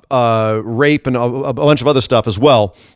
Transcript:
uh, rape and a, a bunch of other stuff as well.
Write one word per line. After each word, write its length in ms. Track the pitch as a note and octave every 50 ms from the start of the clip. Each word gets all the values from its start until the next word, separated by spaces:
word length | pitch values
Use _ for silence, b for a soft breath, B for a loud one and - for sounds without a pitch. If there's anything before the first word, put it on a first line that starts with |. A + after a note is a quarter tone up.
| _ _
uh, 500 | C3+ B2+ A#2+ A#2 A2+ A2+ A2 A2 A2 A2 G#2+
rape 440 | G#2+ A#2 A2+ C#3+ D3 D3+ C#3+ - C3+
and 80 | B2+ B2
a, 40 |
a 320 | A#2+ A#2+ A#2+ C3+ C#3 C#3+ B2+
bunch 280 | A2+ D3+ D3 D3+ B2+
of 60 | A2+ C#3
other 140 | D3 C3
stuff 260 | A#2 - C3 A#2 G#2+ -
as 100 | G2+ G2
well. 380 | A#2 D3+ C#3 A#2 G#2 G2 b b b b b